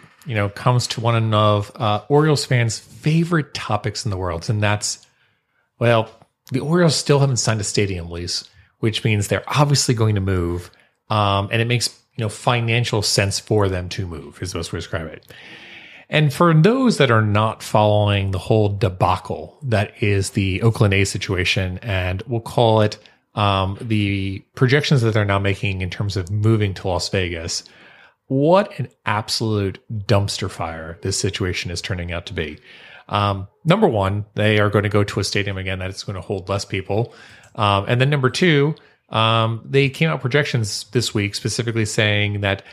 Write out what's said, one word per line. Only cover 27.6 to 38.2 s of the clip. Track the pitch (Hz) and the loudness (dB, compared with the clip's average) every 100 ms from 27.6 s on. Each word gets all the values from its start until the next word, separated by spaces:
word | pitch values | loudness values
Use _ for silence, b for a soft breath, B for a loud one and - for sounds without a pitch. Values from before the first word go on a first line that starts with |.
| - B B B B B _ | -10 B B B B B _
what | 135 147 185 208 - | 0 4 4 2 -6
an | 123 _ - | -10 _ -4
absolute | 107 110 - 113 107 98 - _ | -4 -2 -4 0 0 -2 -6 _
dumpster | 113 98 101 101 - 95 | -10 2 2 2 -4 -8
fire | - 82 82 80 82 | -8 -8 -8 -12 -8
this | 95 - | -6 -4
situation | 101 - 92 87 90 | -4 -2 -4 -4 -6
is | 85 | -8
turning | - 90 85 | -6 -6 -6
out | 85 - | -8 -8
to | |
be. | 92 78 76 B B B B - | -8 -8 -8 B B B B -4
Um, | 104 101 98 95 _ 160 | 0 0 -2 -6 _ 0
number | 196 208 | 2 4
one, | 110 95 104 104 - | 2 0 -2 -6 0
they | 107 107 | 2 4
are | 104 | 4
gonna | 104 101 | 2 2
go | 104 | 0
to | 101 - | 0 -2
a | 98 | -2
stadium | 101 101 95 | -2 -4 -6
again | 92 92 | -6 -6
that | 92 | -8
is | 95 - | -10 -10
gonna | 95 | -10
hold | - 98 92 | -6 -8 -4
less | 101 | -6
people. | - 98 - 101 127 B B B B - | -4 -8 -2 -2 -2 B B B B -2
Um, | 104 98 101 | 2 2 2
and | 120 | 0
then | 135 | 2
number | 147 | 2